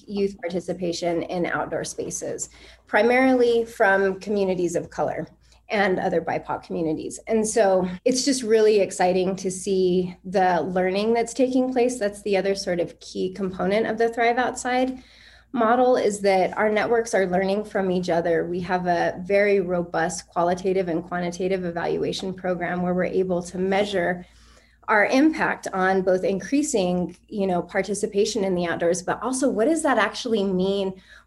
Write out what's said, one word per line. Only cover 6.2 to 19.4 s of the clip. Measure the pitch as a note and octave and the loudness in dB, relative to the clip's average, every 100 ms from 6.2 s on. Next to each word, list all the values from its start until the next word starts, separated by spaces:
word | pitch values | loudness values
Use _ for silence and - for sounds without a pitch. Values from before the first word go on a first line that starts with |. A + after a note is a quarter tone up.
bipoc | - D#3+ - C3+ | -2 -6 -6 -8
communities. | - F#3 D#3+ D#3 - - - | -6 -4 -4 -4 -8 -12 -2
And | A3+ G#3+ | 0 2
so | A#3 G3 F#3 F#3 F3+ | 2 4 4 0 -4
it's | C#4 C4 | -4 -2
just | C#4+ C4 | 0 -2
really | G#3+ A3 G#3+ G#3+ | 2 4 6 4
exciting | F#3 - F#3 F#3 F3+ F#3 | 2 2 2 2 0 -2
to | F#3 | -6
see | F#3 G3+ F#3+ F#3 F#3 F3+ - | -6 -2 0 2 2 0 -8
the | F#3 F#3+ F#3 F3 | -4 2 2 2
learning | F#3 F3+ F#3 G3 A3 | 0 0 0 0 2
that's | A#3 A#3 | 0 0
taking | - B3+ C4 B3+ | 0 2 2 0
place. | B3+ B3 B3 | 2 0 0
That's | G3+ G#3 | -4 -4
the | G#3+ F#3+ | -2 0
other | G3 G3 | 0 -2
sort | F#3+ G3+ | -2 -2
of | A#3+ - | -4 -8
key | - G3 F#3 | -12 -6 -6
component | F#3 F#3+ F#3 F3+ G#3 A3+ | -4 -6 -2 0 0 0
of | A3+ | 0
the | A#3 | 0
Thrive | A#3+ A#3 A#3+ | 2 2 2
Outside | B3 B3 B3 B3+ C4 C4 - - - - _ | -2 -2 -2 0 0 -4 -16 -20 -20 -20 _
model, | A#3+ A3 A#3+ B3+ B3+ | 0 2 4 4 4
is | G#3 G3 | 2 0
that | G3 F#3+ F3 - | 2 4 2 2
our | G#3+ | 2
networks | G#3+ G3 A#3 A3+ | 2 2 2 2
are | G3 F#3+ | 0 2
learning | F3+ F#3+ G3+ | 2 0 -2
from | G#3 G#3 F#3+ | -2 -2 0
each | F3+ F3+ | 0 0
other. | E3+ F3 E3 E3+ | 0 2 0 0
We | F3+ | -4
have | F3+ F3+ F3 | -2 -2 0
a | E3+ E3 - | 0 0 -2
very | F#3 G3+ | 0 2